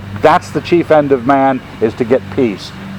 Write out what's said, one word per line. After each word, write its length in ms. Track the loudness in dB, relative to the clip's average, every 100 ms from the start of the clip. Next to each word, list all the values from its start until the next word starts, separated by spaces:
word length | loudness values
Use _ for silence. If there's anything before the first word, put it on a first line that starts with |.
| -12 0
That's 300 | 4 4 0
the 100 | -8
chief 280 | 0 0 4
end 220 | 4 4
of 140 | 0 2
man, 360 | 2 2 0 -6 -4
is 120 | -2 -2
to 100 | 0
get 160 | 0 0
peace. 380 | -2 -2 -2 -10 -14 -14